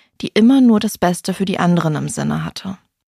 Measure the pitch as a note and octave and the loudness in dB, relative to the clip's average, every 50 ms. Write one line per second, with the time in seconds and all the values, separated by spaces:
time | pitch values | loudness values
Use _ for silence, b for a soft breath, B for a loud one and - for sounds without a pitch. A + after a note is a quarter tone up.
0 | B B B B - - - G#3 A3 A#3+ C4+ C4+ B3+ A#3+ A3 G#3 A3 G#3 - - | B B B B -8 -6 -2 2 4 4 6 6 6 4 4 4 2 -2 -4 -2
1 | F3 F3+ F3 - - - F#3 - G3 F#3+ F#3 - F3+ F3 F3 E3+ D#3+ D#3+ D3+ C#3+ | -2 0 0 -2 -4 -6 -4 -4 -4 -4 -2 0 2 2 2 2 2 0 -2 -2
2 | - D3 - - C#3+ D3 D3+ D#3+ D#3+ E3 - - - F#3+ F#3+ - _ _ _ _ | -4 -6 -6 -4 -4 -4 -4 -4 -6 -8 -10 -10 -12 -12 -12 -14 _ _ _ _
3 | _ | _